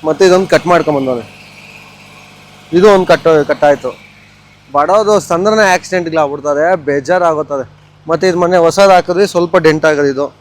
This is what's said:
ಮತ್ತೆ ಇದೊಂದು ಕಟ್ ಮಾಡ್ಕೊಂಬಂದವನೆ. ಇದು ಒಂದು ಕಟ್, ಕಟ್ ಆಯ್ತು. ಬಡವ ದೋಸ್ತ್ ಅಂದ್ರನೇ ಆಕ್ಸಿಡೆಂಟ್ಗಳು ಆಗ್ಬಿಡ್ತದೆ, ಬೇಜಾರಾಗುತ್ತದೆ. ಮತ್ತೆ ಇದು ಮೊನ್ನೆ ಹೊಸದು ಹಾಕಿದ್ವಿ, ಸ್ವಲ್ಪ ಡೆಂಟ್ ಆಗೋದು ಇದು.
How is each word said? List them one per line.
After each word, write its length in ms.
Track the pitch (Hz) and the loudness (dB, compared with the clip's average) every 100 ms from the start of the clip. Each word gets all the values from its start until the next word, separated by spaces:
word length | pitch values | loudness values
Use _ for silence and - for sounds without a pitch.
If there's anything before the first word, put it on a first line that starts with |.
| 156 | -4
ಮತ್ತೆ 140 | 151 190 | 0 2
ಇದೊಂದು 180 | 185 190 | 2 2
ಕಟ್ 160 | 156 156 | -2 2
ಮಾಡ್ಕೊಂಬಂದವನೆ. 520 | 175 151 147 131 123 104 - - - - - - - - - - - - - - 165 | 0 0 -2 -4 -6 -10 -20 -20 -20 -20 -20 -20 -20 -20 -20 -20 -20 -20 -20 -4 2
ಇದು 100 | 208 196 | 4 4
ಒಂದು 120 | 185 | 2
ಕಟ್, 140 | 165 165 160 143 | 0 2 0 0
ಕಟ್ 160 | - 147 | 0 0
ಆಯ್ತು. 200 | 180 - - - - - _ _ _ _ 143 | 0 -4 -12 -20 -20 -20 _ _ _ _ -4
ಬಡವ 240 | 156 202 208 | 0 0 2
ದೋಸ್ತ್ 240 | 208 147 170 | 0 0 -2
ಅಂದ್ರನೇ 280 | 202 220 202 180 | 0 0 0 0
ಆಕ್ಸಿಡೆಂಟ್ಗಳು 460 | - 185 165 160 147 | -2 -6 -4 -2 -2
ಆಗ್ಬಿಡ್ತದೆ, 420 | 143 143 143 160 185 143 | -4 -4 -2 0 -2 -2
ಬೇಜಾರಾಗುತ್ತದೆ. 720 | 143 135 180 175 156 147 143 120 - _ _ - | -4 -2 0 0 -2 -4 -8 -8 -16 _ _ -6
ಮತ್ತೆ 160 | 165 185 | -2 -2
ಇದು 80 | 175 | 0
ಮೊನ್ನೆ 180 | 175 180 165 | 0 2 2
ಹೊಸದು 280 | 160 196 185 | 2 4 4
ಹಾಕಿದ್ವಿ, 300 | 175 180 196 | 2 -2 0
ಸ್ವಲ್ಪ 220 | 175 175 185 160 | -2 0 2 2
ಡೆಂಟ್ 200 | 156 160 | 2 0
ಆಗೋದು 200 | 151 143 | 0 -2
ಇದು. 120 | 131 143 _ | -4 -8 _